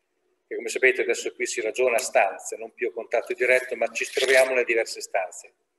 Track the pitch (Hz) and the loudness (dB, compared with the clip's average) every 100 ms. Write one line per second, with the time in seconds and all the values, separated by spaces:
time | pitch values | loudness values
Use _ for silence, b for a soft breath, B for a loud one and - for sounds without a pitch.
0 | _ _ _ _ - 110 113 - 131 127 | _ _ _ _ -12 -8 -6 2 4 4
1 | 131 113 113 - 123 - 110 107 127 113 | 0 -2 -4 -6 -6 -4 -4 0 2 2
2 | - 131 98 95 - 107 113 - 117 - | 2 2 2 0 -12 -12 -12 -6 -6 -4
3 | 107 120 - 123 123 127 - 117 113 - | -4 -2 -2 0 2 2 2 -4 -4 -4
4 | 127 - 131 131 131 127 120 113 110 113 | -6 -2 4 6 4 2 0 0 -2 -6
5 | - 104 90 - - _ _ | -6 -4 -4 -8 -20 _ _